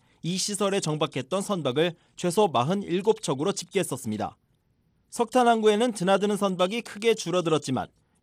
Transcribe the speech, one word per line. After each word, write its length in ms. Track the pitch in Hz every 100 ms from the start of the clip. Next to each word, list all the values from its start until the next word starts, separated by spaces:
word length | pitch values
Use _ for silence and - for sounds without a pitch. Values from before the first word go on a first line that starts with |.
| _ _
이 140 | 160 185
시설에 420 | - 202 202 190
정박했던 640 | 165 151 151 139 123 190
선박을 540 | 196 190 139 127 175 165 _
최소 320 | - 180 170 208
마흔일곱 760 | 127 127 196 196 175 202 214
척으로 280 | - 135 170
집계했었습니다. 840 | 196 - 196 151 131 113 107 98 - _ _ _ _ _ _ _
석탄 380 | - 233 254 240
항구에는 460 | 226 214 208 247
드나드는 420 | 208 175 196 202 208
선박이 460 | 202 180 185 233
크게 320 | - 208 226
줄어들었지만 720 | 220 170 180 165 156 - 123 82 _ _ _